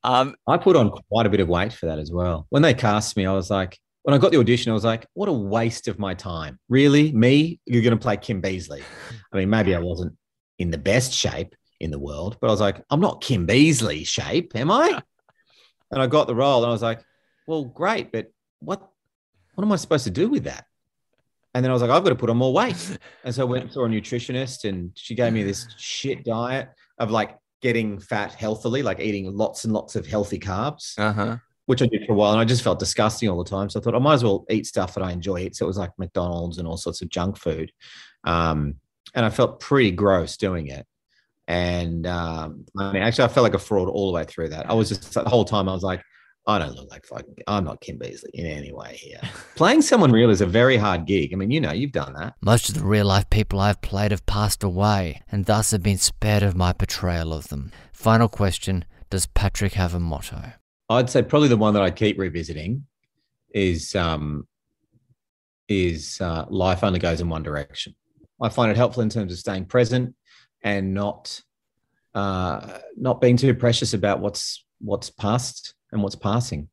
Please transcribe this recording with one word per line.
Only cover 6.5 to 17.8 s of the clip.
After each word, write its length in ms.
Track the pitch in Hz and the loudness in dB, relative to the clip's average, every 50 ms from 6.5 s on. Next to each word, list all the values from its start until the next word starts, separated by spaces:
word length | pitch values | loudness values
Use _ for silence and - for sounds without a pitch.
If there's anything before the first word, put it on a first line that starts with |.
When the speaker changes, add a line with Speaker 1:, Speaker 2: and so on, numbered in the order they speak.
| - _ _ _ | -14 _ _ _
Speaker 2:
Really? 420 | 120 131 139 143 139 147 151 156 | 4 6 6 8 6 6 4 4
Me? 480 | 147 110 117 123 135 147 156 170 170 - _ | 4 4 6 6 6 6 4 2 -4 -10 _
You're 160 | - 123 120 | 0 0 4
gonna 160 | 113 120 117 113 | 4 4 2 2
play 180 | - 123 104 | 0 -2 -2
Kim 240 | 104 - - 110 95 | -2 -4 -6 -6 -4
Beazley?" 420 | 90 95 95 92 82 - 71 71 - - - - - | -4 -4 -6 -6 -8 -12 -14 -16 -16 -18 -18 -18 -18
Speaker 1:
<laughs> 260 | - 120 110 - _ | -18 -18 -18 -18 _
Speaker 2:
I 40 | - | -4
mean, 140 | 98 92 98 | -2 0 2
maybe 240 | 107 113 104 92 92 | 2 2 2 2 0
I 40 | 85 | 0
wasn't 380 | 85 87 87 85 90 80 - _ _ _ _ _ _ _ _ _ | -2 -4 -6 -6 -6 -8 -10 _ _ _ _ _ _ _ _ _
in 120 | 92 85 | -6 -4
the 80 | 80 73 | -4 -4
best 340 | 71 95 104 127 131 - | -2 2 2 2 2 0
shape 420 | - - - - - 71 82 - _ _ _ _ _ _ | -4 -2 -4 -4 -4 -6 -10 -10 _ _ _ _ _ _
in 100 | - 80 | -8 -8
the 80 | 73 69 | -8 -8
world, 400 | 71 71 73 73 82 101 117 _ | -8 -10 -8 -8 -8 -8 -6 _
but 80 | - 117 | 0 0
I 20 | |
was 100 | 107 110 | 2 2
like, 220 | 107 101 98 - - _ | 2 0 0 -4 -4 _
"I'm 100 | 147 147 | 0 2
not 200 | 190 - - - | 2 0 0 -4
Kim 240 | - - 131 98 87 | -4 -2 -2 -2 2
Beazley 600 | 82 107 131 147 165 151 120 113 90 76 78 80 | 4 6 6 6 6 6 2 0 -2 -4 -4 -6
shape, 460 | - - - - 71 98 160 - - - | -6 -6 -4 -4 -2 -2 -4 -4 -4 -6
am 140 | 107 127 160 | -4 0 2
I?" 320 | 202 262 320 381 370 - - | 2 2 2 2 0 -2 -6
Speaker 1:
<laughs> 60 | _ _ _ _ _ _ _ _ _ _ _ _ _ _ _ _ _ | _ _ _ _ _ _ _ _ _ _ _ _ _ _ _ _ _
Speaker 2:
And 80 | 123 131 | -2 0
I 60 | 131 | 0
got 220 | 127 131 151 147 - | 4 4 2 2 2
the 80 | 123 | 0
role, 260 | 110 135 143 139 120 | 0 2 4 4 4
and 60 | 117 120 | 2 2
I 20 | |
was 100 | 117 107 | 0 0
like, 200 | 117 113 113 113 _ _ _ _ _ _ _ _ _ - | -2 -4 -4 -4 _ _ _ _ _ _ _ _ _ -8
"Well, 160 | 160 156 143 | -6 -6 -6
great, 480 | 120 - - | -8 -8 -4